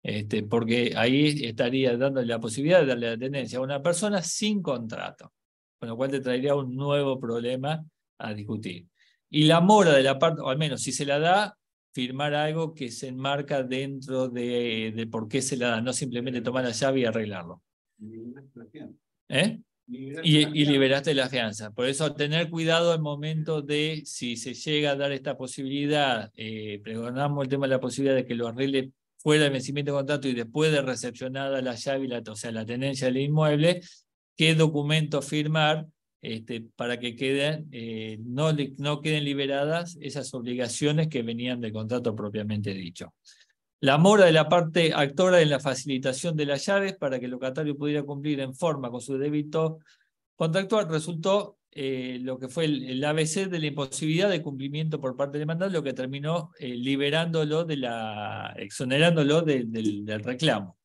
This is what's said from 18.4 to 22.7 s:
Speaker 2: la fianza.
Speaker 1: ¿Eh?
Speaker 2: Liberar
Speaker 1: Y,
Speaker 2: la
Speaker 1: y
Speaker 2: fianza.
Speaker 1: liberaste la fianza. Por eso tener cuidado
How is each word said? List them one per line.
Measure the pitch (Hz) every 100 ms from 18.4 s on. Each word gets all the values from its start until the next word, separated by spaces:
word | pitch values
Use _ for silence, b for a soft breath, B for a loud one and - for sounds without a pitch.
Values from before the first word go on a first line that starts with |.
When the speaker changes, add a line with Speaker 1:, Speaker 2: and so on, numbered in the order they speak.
| 131 120
Speaker 2:
la | 110
fianza. | - 104 - _ _ _
Speaker 1:
¿Eh? | 131 202 226 _ _ -
Speaker 2:
Liberar | 123 135 151 165
Speaker 1:
Y, |
Speaker 2:
la | 151
Speaker 1:
y | 151
Speaker 2:
fianza. | 151 147
Speaker 1:
liberaste | 139 131 139 143
la | 135 127
fianza. | 131 113 104 107
Por | 107 123
eso | 139 151
tener | 147 147 160 165
cuidado | 165 165